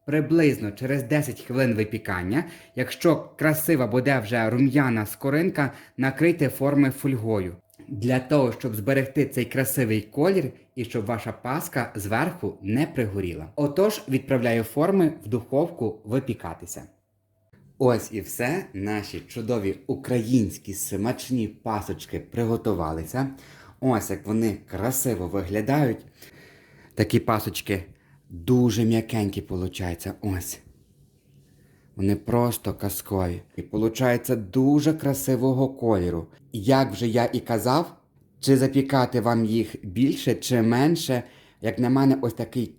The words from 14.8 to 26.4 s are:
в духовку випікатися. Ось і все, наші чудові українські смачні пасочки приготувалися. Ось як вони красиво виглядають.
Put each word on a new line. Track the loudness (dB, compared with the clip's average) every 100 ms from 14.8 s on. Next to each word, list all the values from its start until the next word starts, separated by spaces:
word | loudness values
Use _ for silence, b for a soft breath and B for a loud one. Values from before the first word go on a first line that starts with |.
| 2 4 2 0 -4
в |
духовку | -4 0 0 0 -2 -6 -6 -4
випікатися. | -2 -2 -6 -8 -12 -14 -14 -16 _ _ _ _ _ _ _ -20 _
Ось | 2 2 -2
і | -8
все, | -8 -4 -2 -2 -6
наші | -8 -4 -4 -6 -12
чудові | -12 -10 -4 -2 -2 -4 -6
українські | -8 -2 -2 2 2 2 -4 -12
смачні | -10 -6 -4 -2 -4 -4 -2 -2
пасочки | -6 -6 -6 -4 -8 -8 -10
приготувалися. | -8 -4 -2 0 0 -2 -2 -4 -6 -4 -4 -6 B B B B
Ось | 0 0 -2
як | -8 -2
вони | 0 0 -2 -8
красиво | -4 -2 -2 -2 -2 -2
виглядають. | -4 -2 -2 0 2 2 0 -8 B B B